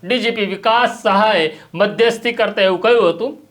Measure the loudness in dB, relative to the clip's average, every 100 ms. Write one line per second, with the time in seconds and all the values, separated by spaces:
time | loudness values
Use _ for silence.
0 | -4 -2 -2 -2 -4 -2 0 2 0 -2
1 | 0 2 2 2 -2 -4 -14 -2 -2 2
2 | 0 2 -4 -2 -2 0 0 2 2 4
3 | 2 0 -6 -8 _